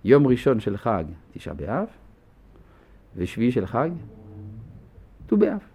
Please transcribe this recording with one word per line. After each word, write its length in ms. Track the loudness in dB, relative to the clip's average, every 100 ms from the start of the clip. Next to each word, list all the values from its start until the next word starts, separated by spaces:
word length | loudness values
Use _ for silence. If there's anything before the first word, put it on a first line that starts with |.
יום 220 | 6 6 6
ראשון 340 | 4 2 2
של 160 | 0 -4
חג, 280 | -2 -2 -4 -12 -18
תשעה 220 | -16 -12
באב, 320 | -10 -6 -6 -6 -12 -20 _ _ _ -20 -20 -20 -20 -20 -20 _ -8
ושביעי 360 | -6 0 0
של 140 | 0 -2
חג, 240 | -2 -2 -6 -14 -18 -20 -16 -16 -16 -18 -20 -20 -20 -20 -20 0
ט"ו 100 | 2
באב. 220 | 4 0 -10